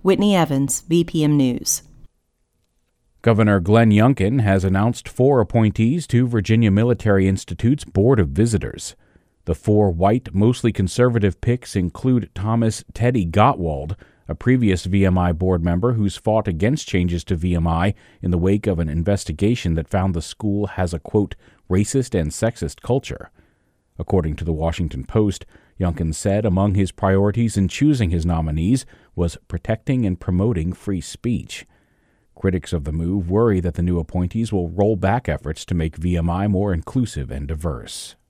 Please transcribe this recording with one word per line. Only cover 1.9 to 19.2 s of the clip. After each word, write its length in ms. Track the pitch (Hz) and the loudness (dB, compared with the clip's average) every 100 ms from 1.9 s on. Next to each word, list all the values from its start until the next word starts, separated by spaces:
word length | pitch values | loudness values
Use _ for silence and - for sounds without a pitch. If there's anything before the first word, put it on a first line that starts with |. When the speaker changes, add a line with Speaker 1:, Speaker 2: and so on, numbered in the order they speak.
| - - _ _ _ _ _ _ _ _ _ _ _ | -20 -20 _ _ _ _ _ _ _ _ _ _ _
Speaker 2:
Governor 380 | 117 110 104 101 | 2 4 4 4
Glenn 300 | 87 110 117 | 4 4 6
Youngkin 520 | 104 117 135 95 135 | 6 4 2 0 2
has 220 | 104 98 | 2 2
announced 440 | 92 95 110 123 - | 2 2 0 -2 -10
four 320 | - 131 139 | 0 2 4
appointees 680 | 107 117 110 - 113 170 - | 2 2 2 2 0 0 0
to 180 | 120 127 | 0 2
Virginia 440 | 117 95 113 110 | 0 2 2 4
Military 560 | 98 117 117 110 98 95 | 4 2 0 2 4 4
Institute's 580 | 95 - 85 117 151 | 0 -4 -2 0 0
Board 360 | - 95 110 123 | -2 2 4 4
of 100 | 80 | 2
Visitors. 680 | 71 117 104 65 - - - _ _ _ _ - | 2 0 0 -4 -10 -16 -18 _ _ _ _ -6
The 80 | |
four 360 | 78 - 104 101 | -4 2 2 2
white, 440 | 82 95 123 - | 2 2 2 -2
mostly 380 | 90 110 123 120 | 2 2 2 -2
conservative 680 | 104 95 - 123 117 101 - | 0 -2 2 2 2 0 0
picks 340 | - 123 - | -2 -4 -4
include 540 | 101 90 - 131 127 - | -4 -4 -2 0 0 -2
Thomas 500 | - 107 117 113 - - | -6 -2 0 0 -2 -14
"Teddy" 320 | - 120 123 | -2 0 0
Gottwald, 720 | 85 98 117 - 85 71 73 98 - _ - | 0 4 4 2 -4 -4 -6 -10 -14 _ -12
a 80 | |
previous 520 | 78 120 127 110 90 90 | -4 0 2 2 0 0
V 180 | 98 | 2
M 140 | 95 92 | 2 2
I 140 | 90 | 0
board 300 | 82 92 90 | 0 0 0
member 300 | 85 87 117 | 0 0 0
who's 240 | 113 101 - | 0 -2 -2
fought 320 | - 110 104 | -2 0 0
against 400 | 80 104 147 - | -2 0 -2 -2
changes 360 | 95 87 87 | -2 0 -2
to 120 | - 87 | -4 -2
V 180 | 90 | 0
M 120 | 87 82 | 0 0
I 260 | 82 95 101 _ _ | 0 0 -2 _ _
in 80 | 92 | -2
the 80 | 87 | 0
wake 280 | 90 101 107 | 2 0 0
of 120 | 85 | -2
an 100 | 80 | -2
investigation 840 | 78 85 98 | -2 0 -2